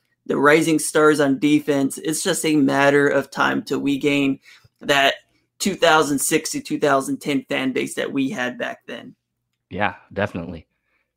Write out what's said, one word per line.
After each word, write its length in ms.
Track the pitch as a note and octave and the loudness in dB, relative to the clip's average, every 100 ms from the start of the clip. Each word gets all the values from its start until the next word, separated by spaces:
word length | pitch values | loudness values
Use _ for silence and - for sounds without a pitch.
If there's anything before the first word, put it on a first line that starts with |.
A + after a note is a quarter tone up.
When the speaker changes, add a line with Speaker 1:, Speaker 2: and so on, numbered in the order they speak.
| _ _ - | _ _ -6
Speaker 1:
the 120 | C#3 | 2
rising 400 | C#3+ D#3+ D#3+ D#3 | 4 4 4 0
stars 420 | - D#3+ D#3 D3 | 0 4 4 4
on 180 | C#3+ C3 | 2 2
defense. 600 | D3 D3+ D3+ C#3 C3+ - | 2 2 2 0 -2 -4
It's 240 | D#3 D#3+ | -6 -4
just 240 | G3 D#3+ E3 | -2 -2 0
a 100 | D3+ | 2
matter 500 | C3+ C#3 C#3 C#3+ C#3 | 2 4 4 4 4
of 240 | C#3 C3+ | 2 -2
time 320 | - C3+ C3+ | -2 -2 -2
till 180 | - C3+ | -4 -4
we 180 | C#3 C#3 | -2 -2
gain 420 | D3 C#3+ C#3 C3+ - - _ _ | 0 0 0 -4 -10 -20 _ _
that 360 | - C#3 C#3 - _ _ _ - | 0 2 2 0 _ _ _ -6
two 160 | G#3 | -6
thousand 440 | F3 E3 D#3 C#3+ C#3 | 2 4 4 2 -2
six 320 | - D#3 - | 0 -2 -2
to 80 | C#3+ | -8
two 180 | - D3 | -6 -2
thousand 420 | D3 C3+ C#3 C3+ | 0 0 0 -6
ten 240 | D3+ C#3 | -4 -4
fan 280 | - C#3 C3 | -4 -4 -4
base 220 | C3 C3+ - | -4 -4 -6
that 140 | - | -4
we 200 | C#3 C3+ | -4 -4
had 260 | - B2 B2 | -4 -6 -6
back 300 | B2+ - - | -10 -10 -16
then. 300 | A#2+ B2 - _ _ _ _ _ | -16 -18 -20 _ _ _ _ _
Speaker 2:
Yeah, 280 | F2+ G2+ - _ | -6 -6 -6 _
definitely. 520 | F#2+ G#2 F#2 E2+ E2 - _ _ _ _ | -6 -6 -6 -12 -14 -18 _ _ _ _